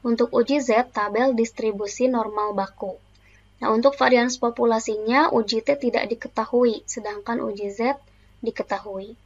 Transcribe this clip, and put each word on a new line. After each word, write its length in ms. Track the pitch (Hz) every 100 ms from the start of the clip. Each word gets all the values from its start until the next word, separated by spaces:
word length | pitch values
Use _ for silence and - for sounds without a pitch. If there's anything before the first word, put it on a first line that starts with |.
Untuk 320 | 240 233 240
uji 240 | - 233 285
Z, 320 | 247 220 -
tabel 400 | 220 208 208 262 240
distribusi 720 | 226 - 226 202 208 - 254
normal 480 | 247 208 214 208 202
baku. 400 | 196 _ 196 185 _ _ _ _ _ _
Nah, 80 | 233
untuk 240 | 220 269
varians 400 | 277 254 247 240
populasinya, 960 | 247 240 233 233 226 226 214 214 254 320
uji 320 | - 214 226
T 160 | 226 285
tidak 320 | 247 - 202
diketahui, 720 | 233 247 - 220 240 247 214 -
sedangkan 480 | - 208 208 208 233
uji 320 | 226 202 202
Z 320 | 202 233 277 _ _ _ _
diketahui. 720 | 226 - - 196 208 196 202 233